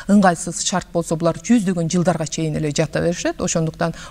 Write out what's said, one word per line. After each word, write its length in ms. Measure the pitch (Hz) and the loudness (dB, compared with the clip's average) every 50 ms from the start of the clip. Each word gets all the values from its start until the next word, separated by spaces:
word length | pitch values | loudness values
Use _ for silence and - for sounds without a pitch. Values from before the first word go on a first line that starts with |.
| - - | 0 4
Ыңгайсыз 560 | 202 208 196 190 170 - - 175 160 - - | 6 6 6 6 4 2 -2 -8 -6 -6 -4
шарт 220 | - - 180 - - | -2 -2 -4 -4 -4
болсо, 240 | - 170 165 - 165 | -4 -4 -2 -2 -2
булар 200 | 156 170 165 160 | 0 0 0 0
жүздөгөн 520 | - - - 240 247 185 190 185 175 165 160 | 0 0 2 2 2 2 2 0 0 -2 0
жылдарга 380 | 180 180 165 180 165 160 160 | 0 0 2 2 0 0 -2
чейин 300 | 147 - - 160 156 151 | -6 -4 -4 -4 -2 -2
эле 160 | 156 156 151 | -2 -2 -2
жата 280 | 143 - 160 151 - 151 | 0 -2 -2 -2 0 -2
беришет. 400 | 160 170 175 - - 311 339 - | -2 -2 -2 -2 -4 -4 -4 -4
Ошондуктан 540 | - 180 - 170 165 160 160 - 175 170 160 - - - | -4 -2 -2 -2 -2 -2 -2 -2 -4 -4 -4 -8 -14 -8